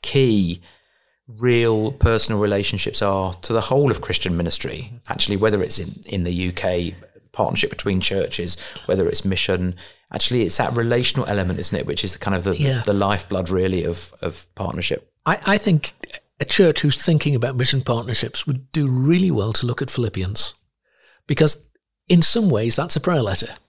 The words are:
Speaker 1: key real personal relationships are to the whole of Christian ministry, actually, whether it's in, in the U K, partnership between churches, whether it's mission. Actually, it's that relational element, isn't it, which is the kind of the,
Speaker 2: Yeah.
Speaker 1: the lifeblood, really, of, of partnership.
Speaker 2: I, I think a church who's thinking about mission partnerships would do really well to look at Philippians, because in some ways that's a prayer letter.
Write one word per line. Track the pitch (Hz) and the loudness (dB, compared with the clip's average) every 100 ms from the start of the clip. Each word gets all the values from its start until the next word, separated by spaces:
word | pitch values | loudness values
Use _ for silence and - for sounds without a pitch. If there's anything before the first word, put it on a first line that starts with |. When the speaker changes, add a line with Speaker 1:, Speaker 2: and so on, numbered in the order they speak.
Speaker 1:
key | - 139 127 107 87 85 - _ _ _ _ _ - | 0 2 4 4 2 -2 -14 _ _ _ _ _ -20
real | 110 123 120 117 110 110 | -2 2 4 4 2 0
personal | - 117 113 - 107 | 2 2 4 2 2
relationships | 104 101 101 101 - - | 0 0 -2 -2 -2 0
are | 101 98 95 | 0 0 -2
to | 90 - | -6 -2
the | 113 | -2
whole | 104 135 139 | 2 2 2
of | 107 | 0
Christian | - - - 85 | -2 -2 0 0
ministry, | 85 - - - 107 120 - | 0 -2 -2 -8 -12 -16 -10
actually, | - - 101 | -2 -2 2
whether | 110 104 | 2 0
it's | 87 - | 0 -2
in, | 82 - - | -4 -12 -6
in | 95 87 | -4 -2
the | |
U | 87 92 | -2 -4
K, | 87 95 90 87 90 - - _ | -2 -2 -2 -4 -8 -20 -20 _
partnership | - 107 87 - | -2 0 0 -2
between | - 101 92 | -2 -2 0
churches, | - 98 80 - 87 - - - - | 0 0 -2 -4 -4 -6 -8 -12 -2
whether | 95 85 | 0 2
it's | - 98 | 0 -2
mission. | 92 - 90 90 87 - - _ | -2 0 0 -2 -6 -14 -20 _
Actually, | - - 123 | -2 0 2
it's | 95 - | 0 0
that | 123 | 0
relational | 120 117 123 123 135 120 | 0 0 2 0 -2 -2
element, | 104 90 87 | -2 -2 -2
isn't | 82 87 | -2 -2
it, | - | -4
which | 82 | -4
is | 101 | -4
the | - | -4
kind | - 95 | -4 -2
of | |
the, | 90 90 | -2 0
Speaker 2:
Yeah. | 143 127 - | 0 0 0
Speaker 1:
the | |
lifeblood, | 101 101 101 - 92 87 | 0 2 0 -2 -4 -2
really, | 92 92 92 | 0 0 0
of, | 80 85 - - | -2 -6 -10 -8
of | 87 - - - | -10 -8 -18 -8
partnership. | 95 85 - - _ _ - | -6 -4 -4 -6 _ _ -4
Speaker 2:
I, | 185 - | -2 0
I | 202 | 0
think | - 156 - - - - _ _ | 2 0 0 -12 -18 -18 _ _
a | 123 | 0
church | - 180 147 | 4 6 4
who's | 147 135 | 0 2
thinking | - 156 151 135 | 2 2 2 0
about | 123 127 | 0 0
mission | 127 135 | 0 0
partnerships | 131 117 117 110 117 - - | 0 -4 -2 -2 -2 -4 -4
would | 131 - | -4 -4
do | 160 139 | -2 0
really | 127 139 175 185 | 2 4 4 4
well | 123 101 | 2 0
to | 110 120 | 0 0
look | - | -4
at | 139 | -4
Philippians, | - 113 - 92 101 - - _ _ _ _ _ _ - | -2 -2 -2 -2 0 -2 -4 _ _ _ _ _ _ -4
because | 147 156 - - _ _ _ _ | 2 2 2 -4 _ _ _ _
in | 180 | 6
some | 160 233 208 | 6 4 4
ways | 107 117 117 | 2 2 0
that's | 160 151 | 0 0
a | |
prayer | 185 165 | 2 0
letter. | 107 95 - - | 0 -2 -4 -10